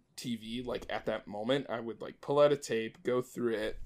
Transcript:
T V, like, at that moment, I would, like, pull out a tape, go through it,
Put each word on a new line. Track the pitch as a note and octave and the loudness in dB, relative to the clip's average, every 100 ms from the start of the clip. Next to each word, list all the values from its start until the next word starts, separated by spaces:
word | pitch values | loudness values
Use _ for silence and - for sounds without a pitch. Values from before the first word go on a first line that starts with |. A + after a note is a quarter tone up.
| _ | _
T | - B2+ A2+ | -10 -6 -6
V, | A2 A#2+ | -4 -6
like, | B2 A2+ - | -4 -6 -4
at | G#2+ A2 | -4 -2
that | G#2+ - | -4 -4
moment, | G#2 A2+ C#3 C3+ | -6 0 0 0
I | A2+ | -4
would, | A#2 G#2 | -6 -8
like, | - - | -10 -10
pull | - C#3+ | 2 6
out | D3 | 6
a | C#3+ | 6
tape, | - A2+ A2+ - | 0 -2 -2 -4
go | B2 B2 | 0 0
through | - - A#2+ | 0 -2 0
it, | G#2+ A2 - | 2 0 -2